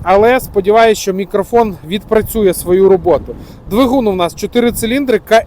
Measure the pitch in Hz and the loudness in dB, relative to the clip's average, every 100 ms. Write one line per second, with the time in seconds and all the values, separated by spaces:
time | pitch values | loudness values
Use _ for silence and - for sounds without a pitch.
0 | 170 196 220 254 247 208 190 214 226 214 | 0 2 4 2 -2 -4 2 4 4 2
1 | - 185 196 202 185 233 226 170 151 202 | -4 -6 -4 -4 -2 0 0 -4 -8 -8
2 | - 220 208 226 202 165 170 180 190 190 | -2 -2 -2 0 0 0 -2 2 4 4
3 | 165 143 - 117 - - - 202 262 269 | 2 0 -2 -16 -18 -20 -6 0 0 0
4 | 220 185 170 - 208 240 240 220 220 254 | -2 -2 -4 -4 -4 0 0 -2 -4 -4
5 | 277 220 - 220 | -2 -2 2 0